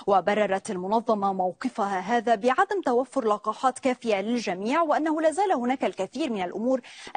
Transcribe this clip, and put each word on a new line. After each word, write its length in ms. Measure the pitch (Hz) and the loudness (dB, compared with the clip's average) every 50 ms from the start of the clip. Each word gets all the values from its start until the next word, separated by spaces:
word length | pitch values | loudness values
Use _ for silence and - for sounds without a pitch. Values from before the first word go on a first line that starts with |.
| - | 0
وبررت 640 | 196 202 185 165 202 208 214 208 196 190 196 - - | 2 4 4 4 4 2 2 2 2 0 -2 -2 -4
المنظمة 600 | 190 180 180 196 214 233 220 - 214 202 196 196 190 | -6 -4 -2 0 0 0 2 2 0 2 0 0 0
موقفها 640 | 190 180 185 170 - - 254 - - 202 202 196 185 | 0 -2 -2 -2 -4 -6 -6 -2 -2 -2 -2 -2 -4
هذا 360 | 180 190 240 240 202 240 233 | -2 0 0 0 2 2 0
بعدم 460 | 208 214 247 262 359 403 - 415 370 - | 2 2 2 2 2 2 2 0 -2 0
توفر 420 | 277 240 240 269 - - 277 226 | 2 2 2 0 0 -2 -2 0
لقاحات 520 | 214 208 202 - - 214 - - 254 247 - | 0 0 0 -2 -6 -4 0 0 0 0 0
كافية 420 | - 262 247 - - 226 208 190 | -2 -2 -2 0 0 0 0 0
للجميع، 600 | 196 220 247 240 208 214 175 185 202 226 277 330 | 0 -2 -2 -2 -2 -2 -4 -2 -2 0 0 0
وأنه 400 | 339 302 277 254 302 330 302 320 | 2 2 2 2 2 0 0 2
لا 100 | 320 320 | 2 2
زال 200 | 294 359 415 381 | 2 2 2 2
هناك 340 | 349 254 240 247 269 - - | 2 0 0 -2 -2 0 -2
الكثير 440 | 202 185 - 190 - - 254 320 269 | -4 -2 -4 -6 -6 -4 -4 -4 -2
من 140 | 226 196 180 | -2 -4 -4
الأمور 380 | 175 - 202 220 254 262 247 - - - - - - - | -4 -4 -4 0 0 0 0 -2 -10 -18 -18 -14 -6 -2